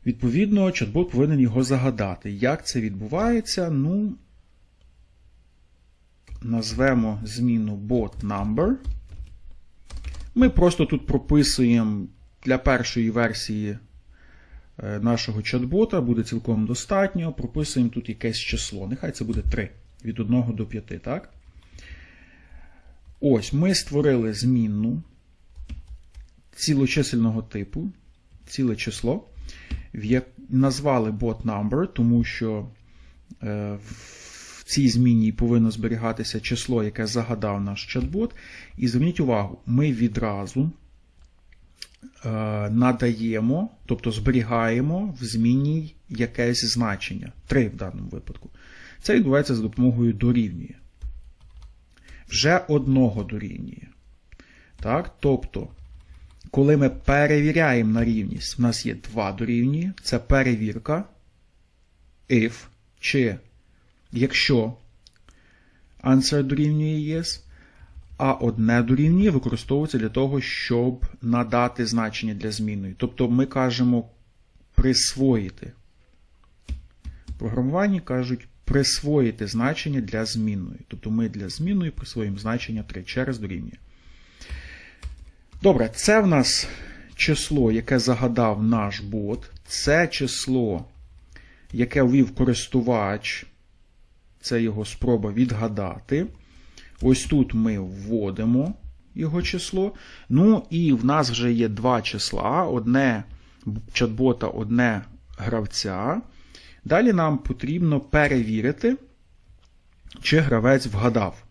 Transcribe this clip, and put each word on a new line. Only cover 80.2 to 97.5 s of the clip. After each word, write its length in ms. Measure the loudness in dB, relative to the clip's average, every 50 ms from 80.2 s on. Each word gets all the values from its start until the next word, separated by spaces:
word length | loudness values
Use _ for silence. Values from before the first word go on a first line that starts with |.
| -2
змінної. 540 | -2 -2 -2 -2 -2 -2 -4 -6 -8 -10 -14 -14
Тобто 240 | _ -16 -10 -6 -2
ми 180 | 0 0 0 0
для 200 | -2 -6 -8 -8
змінної 420 | -6 -4 -2 0 0 0 0 -2
присвоїмо 460 | -4 -8 -12 -8 -6 -4 -4 -4 -4
значення 460 | -4 -4 -4 -4 -4 -4 -6 -6 -8 -8
три 200 | -8 -10 -12 -10
через 360 | -6 -4 -4 -2 -2 -4 -6
дорівнює. 380 | -6 -8 -8 -8 -10 -12 -14 -18 -20 -20 -20 -20 _ -20 -20 -20 -20 -20 _ -20 -14 -12 -12 -12 -12 -16 -18 -20 -20 -20 -20 _ -14 -14 -14 -14 -20 -20 _ _ _ _ -16 2
Добре, 280 | 4 4 6 6 2 -2 -2
це 260 | -2 2 4 6 6
в 60 | 6
нас 400 | 6 4 4 4 4 0 0 -2 -6 -10 -14 -16 -16 -16 -20 -20 -20 -4
число, 560 | -2 0 0 2 0 0 -2 2 2 4 4
яке 280 | 2 2 0 2 0 2
загадав 640 | 2 2 0 2 0 0 2 2 2 2 2 2 2
наш 360 | 2 2 2 0 -2 -4 -8
бот. 520 | -8 -6 -6 -4 -4 -4 -4 -6 -8 -16 -20 -20 -14
Це 400 | -10 -8 -2 2 4 4 4 4
число, 800 | 2 0 -4 -4 -4 -4 -4 -2 0 0 2 2 0 -2 -4 -6 -10 -18 -20 -20 -20 -20 -20 -20 -20 -20 -20 -20 -20 -20 _ -16 -8
яке 320 | -2 -2 -2 2 4 4 4
ввів 320 | 6 6 6 6 4 4
користувач. 1080 | 2 2 2 2 0 -2 0 0 0 2 2 2 2 2 0 -2 -2 -4 -8 -8 -8 -12 -16 _ _ _ _ _ _ _ _ _ _ -20 _ _ _ _ _ _ _
Це 200 | -6 -2 0 0
його 240 | 0 0 -2 -4 -6
спроба 460 | -8 -6 -2 2 2 2 2 0 -2
відгадати. 920 | 2 2 2 2 2 -2 -2 -2 -2 -4 -4 -4 -6 -10 -6 -4 -2 -2 -2 -4 -10 -18 -20 _ -20 -20 -20 -20 -20 -20 -20 -20 -10 0
Ось 240 | 4 4 4 4 2
тут 280 | 0 2 2 2 2